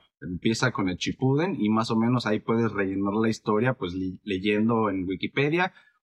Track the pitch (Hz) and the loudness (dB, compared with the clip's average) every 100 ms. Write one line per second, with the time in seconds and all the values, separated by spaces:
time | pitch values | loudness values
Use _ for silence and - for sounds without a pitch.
0 | _ - 82 87 113 113 123 - 92 87 | _ -14 -10 -4 -2 0 0 0 -2 -2
1 | 95 85 131 139 190 147 107 110 113 113 | -4 0 2 2 0 0 2 2 2 2
2 | 117 123 110 104 - 113 117 98 95 95 | 2 2 0 -2 0 0 0 0 -2 -2
3 | 101 107 113 107 - 107 127 127 90 92 | 0 2 0 0 0 2 2 -2 -4 -4
4 | 95 90 104 92 104 104 113 113 107 95 | -6 -8 -6 -2 0 2 2 2 2 0
5 | 90 92 - 139 147 170 185 - _ _ | -4 -4 -4 -2 0 0 -2 -6 _ _